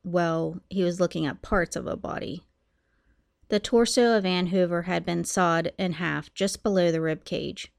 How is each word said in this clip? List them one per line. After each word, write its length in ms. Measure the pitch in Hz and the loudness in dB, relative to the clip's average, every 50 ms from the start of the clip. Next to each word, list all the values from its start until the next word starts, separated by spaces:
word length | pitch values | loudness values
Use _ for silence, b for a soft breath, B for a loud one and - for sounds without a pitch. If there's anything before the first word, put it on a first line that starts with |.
| - | -8
Well, 560 | 180 170 180 170 165 160 165 165 160 165 - _ _ | -2 0 0 0 2 0 0 -2 -4 -6 -10 _ _
he 140 | 185 196 180 | -2 0 0
was 160 | 175 170 180 | 0 2 0
looking 260 | 180 170 - 160 156 | 0 0 0 -2 -4
at 160 | 139 - - | -4 -4 -8
parts 360 | - - 214 190 165 - - | -4 0 0 0 0 0 -4
of 100 | - - | -8 -6
a 80 | - - | -6 -6
body. 480 | - - - - - - - - 175 _ _ _ _ _ _ _ _ _ _ _ _ _ _ _ _ _ _ _ _ _ | -6 -6 -8 -6 -6 -6 -8 -10 -12 _ _ _ _ _ _ _ _ _ _ _ _ _ _ _ _ _ _ _ _ _
The 120 | _ 214 208 | _ -2 -2
torso 580 | - - 247 233 233 233 - 254 240 233 233 | 0 4 4 4 4 4 4 4 4 6 4
of 80 | 214 190 | 4 2
Ann 220 | 185 180 180 185 | 2 0 2 0
Hoover 340 | 175 185 185 180 170 175 170 | 2 2 2 2 2 0 -4
had 240 | 170 180 180 170 170 | -2 -2 -4 -2 -2
been 180 | 185 170 170 170 | -2 -2 -2 -4
sawed 480 | - - 190 180 170 165 165 165 - - | -2 0 2 4 4 4 2 0 -2 -4
in 160 | - 190 180 165 | -4 -4 -4 -2
half 400 | 156 180 160 147 147 151 - _ | -4 -4 -4 -4 -4 -6 -10 _
just 280 | - 190 196 - - | -2 -2 -2 -2 -2
below 300 | _ 220 196 185 175 170 | _ 0 2 4 4 4
the 80 | 160 160 | 2 2
rib 240 | 160 160 156 165 _ | 0 -2 -4 -4 _
cage. 480 | - 180 - - 143 - - - - _ | -8 -6 -6 -6 -8 -10 -10 -14 -16 _